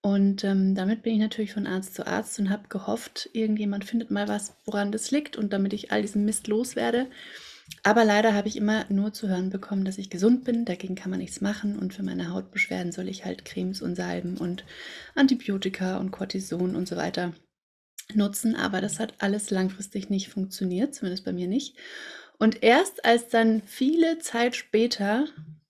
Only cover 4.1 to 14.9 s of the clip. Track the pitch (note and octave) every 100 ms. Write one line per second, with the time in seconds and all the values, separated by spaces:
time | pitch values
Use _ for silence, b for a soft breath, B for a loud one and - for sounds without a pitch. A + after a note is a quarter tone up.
4.1 | G3+ G3+ G#3 G3+ - - G#3 G3+ G#3+ -
5.1 | C#4+ D4 - G#3 G3 G3 G#3 - G#3 G3+
6.1 | G#3 G#3 A3 - G#3+ B3 - A#3 A#3 B3+
7.1 | B B B B B B - G3 G#3+ A3
8.1 | G#3 A3 G#3 G3+ G#3+ G#3+ A3 - G3 G#3
9.1 | - G3+ F#3 F#3 F#3+ - G3 F#3+ F#3+ F#3+
10.1 | F3 G3+ B3 B3+ A#3 A#3 F3 F#3+ F#3 F#3+
11.1 | F#3 F#3 - G3 G#3 G#3 G#3 F#3 G3 F#3+
12.1 | F3+ E3+ F#3 F#3+ F#3+ - F#3 F3 F3 F#3
13.1 | F#3+ F#3+ F#3 - - F#3 F#3+ F3 F3+ F3+
14.1 | F3+ F3 F#3 F3 F#3 - B B